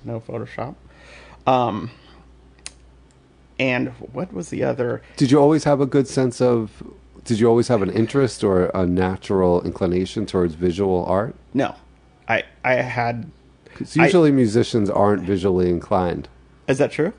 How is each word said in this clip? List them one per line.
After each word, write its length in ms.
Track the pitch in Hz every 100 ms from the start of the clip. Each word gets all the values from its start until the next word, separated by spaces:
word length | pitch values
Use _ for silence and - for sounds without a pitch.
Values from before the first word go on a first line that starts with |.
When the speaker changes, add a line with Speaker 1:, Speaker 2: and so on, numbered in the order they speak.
Speaker 1:
know 160 | 117 113
Photoshop. 540 | - 120 107 - 120 - - - - - - - -
Um, 440 | 127 120 104 82 - - - - - - _ - - - _ _ _ _ _ _ -
and 300 | 131 123 131 120 -
what 200 | 127 185
was 180 | 196 170
the 120 | -
other? 400 | 131 123 120 120 - -
Speaker 2:
Did 140 | 135
you 80 | 147
always 240 | 143 156
have 160 | 151 143
a 60 | 139
good 200 | 143 127
sense 340 | - 127 -
of, 420 | 123 120 107 - - - - -
did 160 | - 110
you 80 | 117
always 200 | 120 117
have 140 | 117
an 80 | 95
interest 540 | 101 113 139 127 -
or 220 | 104 92 87
a 120 | 95 90
natural 760 | 90 92 95 - 98 90 87
inclination 640 | 90 - 92 90 92 117 98
towards 280 | 95 87
visual 500 | 78 90 85 98 92 85
art? 280 | 92 110 - _
Speaker 1:
No. 200 | 127 135 - - _ _ _ -
I, 160 | 113 - _
I 100 | 127
had 560 | 127 123 120 117 117 - - _ _ -
Speaker 2:
'Cause 220 | - - 151
Speaker 1:
I 60 |
Speaker 2:
usually 260 | 147 180 151
musicians 560 | 135 117 113 113 117 98
aren't 320 | - 101 101
visually 480 | 90 98 98 92 90
inclined. 580 | 85 - 98 87 76 - - _ _ -
Speaker 1:
Is 100 | 135
that 120 | 135
true? 200 | - 165